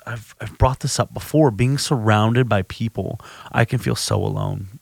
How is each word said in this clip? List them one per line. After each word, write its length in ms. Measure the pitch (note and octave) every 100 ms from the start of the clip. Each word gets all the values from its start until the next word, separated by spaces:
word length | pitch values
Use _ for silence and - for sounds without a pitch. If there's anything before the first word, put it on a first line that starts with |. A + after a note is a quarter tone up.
| -
I've, 280 | A2+ G#2+ -
I've 160 | A2 -
brought 220 | C3 C3
this 200 | C3+ -
up 140 | A#2
before, 380 | - - D3 D3+
being 260 | G2+ B2 C#3
surrounded 720 | - C3+ G#2+ G#2+ A2 A#2 B2
by 140 | G#2
people, 560 | F#2 - A2+ - F#2 - - - -
I 140 | - A#2+
can 120 | B2+
feel 180 | - A#2+
so 280 | - G#2
alone. 560 | - - - G2 G2 A#2